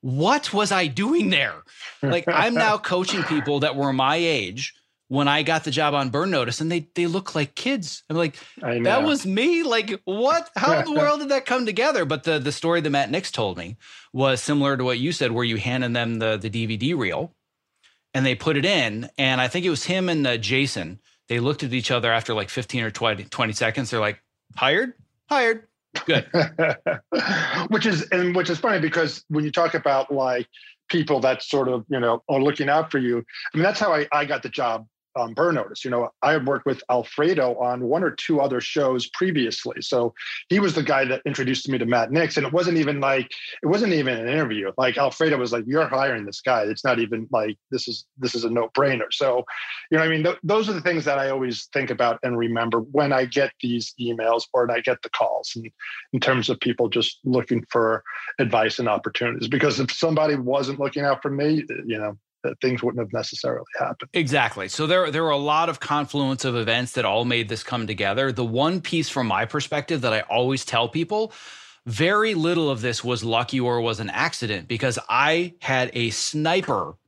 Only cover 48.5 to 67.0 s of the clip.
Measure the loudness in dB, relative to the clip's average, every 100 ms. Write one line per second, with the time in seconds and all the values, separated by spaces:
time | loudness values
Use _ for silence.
48.5 | 0 0 2 2 2 -2 0 0 0 -2
49.5 | -10 -10 -12 -2 2 2 2 0 0 0
50.5 | 2 2 0 0 0 0 0 0 0 -2
51.5 | -4 -4 -4 -2 0 2 2 -2 0 0
52.5 | 0 2 0 0 0 2 2 2 2 0
53.5 | -2 -4 -2 -4 -6 -4 0 2 2 2
54.5 | 0 2 0 0 -2 -2 -2 0 0 -4
55.5 | -10 -12 _ -14 -14 -6 -2 2 2 2
56.5 | -2 -2 0 0 0 -2 -2 0 0 2
57.5 | -2 0 2 2 0 -4 -14 -12 -2 2
58.5 | 4 2 0 0 0 -2 -2 -2 -2 -2
59.5 | 2 2 2 -2 0 0 4 2 2 0
60.5 | 0 0 -2 -2 0 0 0 0 0 2
61.5 | 2 0 -8 -4 -4 -4 -8 _ _ -6
62.5 | -2 -2 0 -2 -2 -4 -4 -6 -6 -6
63.5 | -6 -8 -6 -6 -6 -6 -2 0 2 0
64.5 | -2 -8 -4 0 2 2 0 0 0 2
65.5 | 2 2 -2 -2 -2 0 -2 -2 0 -2
66.5 | 0 0 0 0 -2